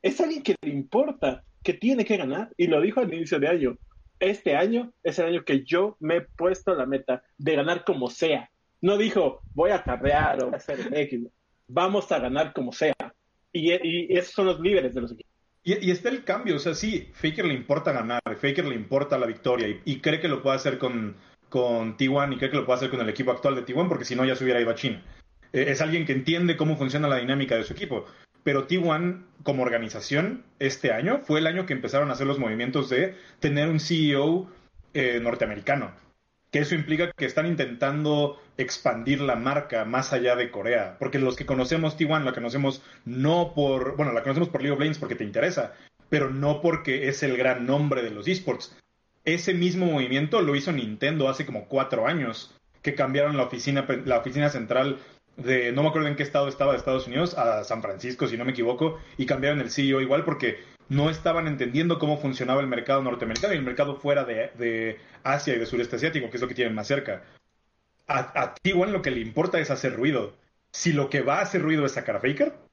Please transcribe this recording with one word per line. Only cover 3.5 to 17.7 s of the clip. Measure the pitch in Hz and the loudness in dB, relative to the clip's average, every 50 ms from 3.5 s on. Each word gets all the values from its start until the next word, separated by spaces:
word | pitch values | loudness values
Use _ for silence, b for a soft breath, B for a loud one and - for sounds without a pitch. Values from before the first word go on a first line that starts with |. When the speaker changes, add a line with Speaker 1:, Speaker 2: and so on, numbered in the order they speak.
| 175 175 143 123 117 - - - _ - - - _ _ | 2 2 2 0 -2 -4 -16 -20 _ -20 -20 -20 _ _
Speaker 1:
"Este | 180 190 208 - - 175 143 | 0 0 0 0 0 2 2
año | 143 175 208 233 240 247 233 - _ _ | 4 2 2 2 0 -2 -4 -12 _ _
es | 170 156 - | -4 0 0
el | 170 | 0
año | 165 175 170 - | 2 0 -2 0
que | - 143 135 131 | 2 0 0 2
yo | - 165 170 196 214 208 _ | 2 2 2 2 0 -2 _
me | 156 156 165 | -2 0 0
he | 170 | 0
puesto | 165 - - - 170 180 185 185 - 202 180 | 0 -4 -8 0 0 0 0 0 0 0 0
la | 151 127 | 0 0
meta | 131 139 135 135 - 127 123 _ _ _ | -2 -2 -2 0 -2 -4 -4 _ _ _
de | _ 143 151 160 | _ 0 0 2
ganar | 139 143 160 175 175 - | 2 2 0 0 -2 0
como | - 175 139 123 123 | 0 0 0 0 -4
sea". | - - 170 160 147 123 - - _ _ _ _ _ _ | -2 -2 0 2 2 0 -2 -10 _ _ _ _ _ _
No | - 180 202 | 2 2 4
dijo, | 208 214 220 - 208 170 135 - - - - - | 4 2 2 4 2 2 2 0 -4 -16 -12 0
"Voy | 131 165 190 | 2 4 4
a | 202 175 - | 4 2 0
carrear | - 123 117 131 139 143 147 147 143 139 135 | -2 -4 0 2 2 4 4 4 2 2 0
o | 127 | 0
voy | 123 - | -2 -2
a | |
hacer | - - - 143 127 | -6 -6 -8 -8 -6
el | 120 226 254 | -6 -4 -2
X". | 151 143 139 135 120 120 117 _ _ _ _ _ _ _ | -2 -2 -2 -2 -6 -6 -8 _ _ _ _ _ _ _
"Vamos | _ 123 160 180 190 196 202 - - | _ 0 0 2 2 2 0 0 0
a | 175 147 | -2 -2
ganar | 123 123 131 143 156 147 - | 0 -2 0 0 0 0 -2
como | - 131 120 | -6 -6 -6
sea". | - - 160 156 - _ - - - _ _ _ _ _ _ _ | -2 0 2 2 2 _ -6 -12 -12 _ _ _ _ _ _ _
Y, | _ 175 156 170 175 | _ 0 2 2 2
y | 180 170 165 165 175 170 - 185 | 2 0 -2 -2 -2 -2 2 0
esos | 175 180 - - | 0 0 0 -2
son | - 196 | 0 2
los | 190 175 151 | 2 2 2
líderes | 165 190 208 185 135 127 120 | 2 2 4 4 2 2 -2
de | 131 | -4
los | 120 117 | -6 -6
equipos. | 120 - - _ _ _ _ _ _ _ _ | -10 -14 -18 _ _ _ _ _ _ _ _
Speaker 2:
Y, | 175 196 196 - | 0 0 2 2
y | 180 | 0
está | 180 180 - | 0 2 0
el | 240 269 254 - | -2 -2 -2 -2
cambio, | - 190 208 - 208 165 | -2 -2 -2 0 -2 -2
o | 143 | 0
sea, | - 180 156 | 0 -2 -2
sí, | - - 214 214 165 - - - | -2 -4 -4 -4 -4 -6 -8 -12
Faker | - - 156 156 - 196 | -2 -2 -2 -2 0 -2
le | 165 143 | 0 -2
importa | 127 123 - | -2 0 0